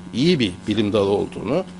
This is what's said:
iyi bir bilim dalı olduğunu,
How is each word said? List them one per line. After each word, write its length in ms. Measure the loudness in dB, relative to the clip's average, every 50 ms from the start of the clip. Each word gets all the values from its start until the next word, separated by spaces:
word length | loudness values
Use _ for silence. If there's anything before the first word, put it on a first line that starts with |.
| -14 -8 -2
iyi 260 | 2 4 4 4 4
bir 120 | 2 0 -2 -4 -4 -2
bilim 260 | 0 0 2 2 2
dalı 160 | 2 2 4
olduğunu, 540 | 2 2 0 -2 -6 -8 -6 -2 -2 -2 -2 -4 -10